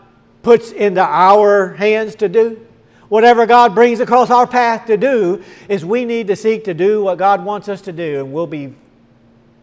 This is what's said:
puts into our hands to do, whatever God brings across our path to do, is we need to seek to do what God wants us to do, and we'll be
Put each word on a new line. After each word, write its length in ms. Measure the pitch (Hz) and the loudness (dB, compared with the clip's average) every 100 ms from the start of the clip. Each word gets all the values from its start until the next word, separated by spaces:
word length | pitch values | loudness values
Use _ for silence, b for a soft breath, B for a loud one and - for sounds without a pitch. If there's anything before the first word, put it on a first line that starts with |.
| _ _ _ _ | _ _ _ _
puts 280 | 233 226 - | 2 2 0
into 300 | - 208 185 | -4 -2 0
our 720 | 165 156 185 208 208 202 185 | 0 2 4 6 4 2 0
hands 420 | 160 208 214 220 - | -4 -2 -2 -4 -6
to 120 | 202 | -2
do, 320 | 220 226 220 - _ b b b | 0 0 -4 -20 _ b b b
whatever 380 | 208 240 233 226 | 2 4 4 4
God 280 | 240 240 | 4 4
brings 260 | 185 240 233 | 4 2 2
across 280 | 247 247 240 | 0 2 2
our 180 | 247 247 | 2 2
path 380 | 247 233 226 226 | 0 0 -2 -2
to 100 | 208 | -2
do, 440 | 254 247 175 196 B B B | 0 0 -2 -4 B B B
is 160 | 202 | -8
we 220 | 165 240 | -4 -4
need 220 | 233 233 202 | -4 -6 -4
to 100 | 185 | -4
seek 280 | 220 220 | -2 -4
to 100 | 208 | -6
do 300 | 160 190 214 | -2 0 0
what 120 | 196 170 | -2 -2
God 260 | 190 196 | 0 -2
wants 280 | 190 208 208 | -4 -10 -8
us 100 | 190 | -12
to 120 | 190 | -12
do, 260 | 165 165 139 | -10 -8 -8
and 160 | 135 | -8
we'll 120 | 147 170 | -8 -8
be 280 | 151 139 - _ _ _ _ _ _ _ _ | -10 -12 -16 _ _ _ _ _ _ _ _